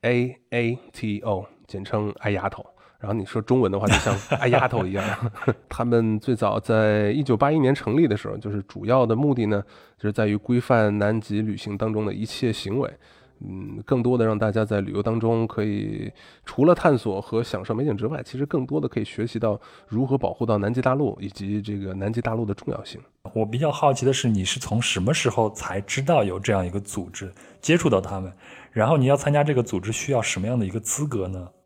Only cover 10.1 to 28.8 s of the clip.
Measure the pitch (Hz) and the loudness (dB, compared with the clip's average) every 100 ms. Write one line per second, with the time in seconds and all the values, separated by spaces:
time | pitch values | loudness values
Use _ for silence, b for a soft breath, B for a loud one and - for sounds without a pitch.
10.1 | 104 107 104 - 123 - 120 107 104 104 | 0 2 0 2 0 4 4 4 2 0
11.1 | 110 107 104 107 101 - 101 110 107 104 | 0 -2 -2 -2 -4 -6 -4 -2 -2 -4
12.1 | 101 113 - 120 107 95 117 135 - b | -4 -8 -2 -2 -2 -4 -4 -4 -8 b
13.1 | b b _ 98 95 98 104 107 131 120 | b b _ -12 -10 -10 -12 -2 0 2
14.1 | 123 110 107 110 104 107 104 98 98 110 | 2 2 2 0 0 0 0 0 -2 -2
15.1 | 113 113 113 113 - 107 104 104 104 107 | 0 2 0 0 -2 -2 -2 -4 -6 -8
16.1 | - B B - - 147 175 170 131 117 | -12 B B -12 2 4 6 6 4 0
17.1 | 95 - 113 117 104 95 113 147 104 113 | -4 -2 -4 -2 -6 -4 -2 -2 -2 -4
18.1 | 151 - 127 143 156 127 147 123 - 107 | -6 -10 -6 -2 -2 -2 -2 -2 -4 -6
19.1 | - 117 113 110 101 B B B 110 127 | -4 -4 0 0 -2 B B B -2 2
20.1 | 135 - - 113 104 101 120 127 135 135 | 2 0 -2 0 2 2 0 0 2 0
21.1 | 95 101 - 98 104 101 101 95 95 98 | -2 -10 -8 -4 -4 -4 -6 -6 -4 -4
22.1 | 113 117 113 110 98 - - - - - | -2 -2 -2 -2 -4 -4 -8 -10 -16 -20
23.1 | _ - 113 107 117 151 143 147 131 127 | _ -8 -2 -2 0 0 4 2 4 2
24.1 | 131 120 107 92 - - 110 123 - 95 | 2 2 2 0 -4 -2 0 0 0 0
25.1 | 156 127 - 110 - - 101 101 - 135 | 2 0 2 0 -2 -8 -6 -4 -4 2
26.1 | 165 101 92 98 101 90 95 98 - 87 | 2 2 -2 0 0 0 -4 -6 -8 -8
27.1 | 87 95 - B B - 170 170 101 95 | -12 -14 -16 B B 2 4 4 2 0
28.1 | 98 92 - B B B - | -8 -8 -14 B B B 0